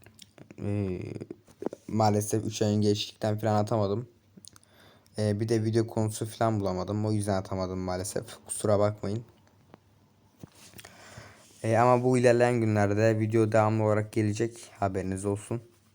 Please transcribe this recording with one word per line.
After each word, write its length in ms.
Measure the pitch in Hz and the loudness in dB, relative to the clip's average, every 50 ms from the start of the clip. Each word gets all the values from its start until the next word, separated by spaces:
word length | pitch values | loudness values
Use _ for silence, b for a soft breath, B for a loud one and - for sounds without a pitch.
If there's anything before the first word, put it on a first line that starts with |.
| - - - - - - _ - - - - - | -20 -20 -20 -20 -20 -20 _ -20 -20 -20 -14 -10
Ee, 380 | 104 101 101 104 101 95 90 - - - - - - - - - _ - - _ - - - - _ | -8 -6 -4 -4 -4 -4 -6 -8 -8 -10 -10 -12 -12 -14 -16 -20 _ -20 -14 _ -10 -10 -10 -12 _
maalesef 580 | - 98 110 110 107 104 104 104 - 110 107 107 | -4 0 2 4 4 4 2 0 0 -2 -4 -2
üç 160 | 107 107 - | -4 -4 -2
ayın 200 | 110 104 104 107 | 0 2 2 2
geçtikten 560 | 107 104 104 104 - - - - - 110 107 | 2 2 0 0 -4 -8 -8 -6 -4 -4 -2
falan 180 | 107 110 110 107 | -2 0 0 2
atamadım. 540 | 104 104 - 123 110 101 98 101 113 123 - _ _ _ _ _ - - - - b b b b b b b b b b b - | 2 0 0 0 0 0 0 -2 -4 -6 -10 _ _ _ _ _ -20 -20 -20 -20 b b b b b b b b b b b -6
Ee, 220 | - 107 104 104 101 | -2 0 0 0 0
bir 100 | 117 113 | 0 0
de 140 | 117 110 107 | 0 0 0
video 240 | 110 110 113 110 | 2 2 0 0
konusu 380 | 117 - 113 107 107 107 - 117 | 0 0 -2 -2 -2 -2 -6 -8
falan 340 | 110 - - 117 113 110 104 | -8 -4 -2 0 0 0 0
bulamadım. 460 | 98 95 92 92 92 95 104 107 107 | -2 -2 -2 -4 -4 -4 -4 -2 -2
O 60 | 110 | -2
yüzden 220 | 110 104 101 104 98 | -2 -2 -2 -2 -2
atamadım 460 | 95 98 - 98 95 92 90 92 92 | -2 -4 -4 -6 -4 -4 -4 -6 -6
maalesef. 440 | 92 92 90 90 92 - - - - - - - - | -4 -4 -4 -4 -6 -6 -6 -8 -8 -10 -14 -18 -14
Kusura 340 | - - - - 104 104 98 | -12 -8 -4 0 2 2 2
bakmayın. 460 | 104 104 104 - - 101 104 113 120 - _ _ _ _ _ _ _ _ - - _ _ _ _ _ _ _ _ _ _ _ _ - B B B B B B B B B B B B B B B B B B B B B - - - | 2 0 -2 -4 -6 -6 -6 -8 -10 -14 _ _ _ _ _ _ _ _ -20 -20 _ _ _ _ _ _ _ _ _ _ _ _ -20 B B B B B B B B B B B B B B B B B B B B B -12 -6 -2
Ee, 140 | 110 113 | 2 4
ama 260 | 110 120 123 127 123 123 | 4 6 6 4 4 4
bu 140 | 127 127 | 2 4
ilerleyen 440 | 123 120 120 120 120 120 120 123 120 | 6 6 6 6 6 4 4 2 2
günlerde 580 | 113 110 107 104 101 98 104 104 110 113 110 107 | 2 2 4 4 2 2 2 4 4 4 2 2
video 320 | 110 107 110 113 110 107 | 0 2 2 2 4 4
devamlı 320 | 113 110 107 107 110 110 107 | 4 4 4 4 2 2 2
olarak 280 | 107 104 104 107 107 | 2 2 0 0 -2
gelecek. 600 | - 113 107 104 104 107 117 117 117 - - - - - | 0 0 0 0 0 -2 -4 -4 -6 -10 -20 -20 -8 -4
Haberiniz 460 | 101 98 92 98 90 95 95 95 98 | -4 -2 -2 -4 -4 -4 -4 -4 -4
olsun. 360 | 101 101 104 - - 117 117 - - _ _ _ _ | -4 -4 -4 -6 -8 -8 -8 -10 -12 _ _ _ _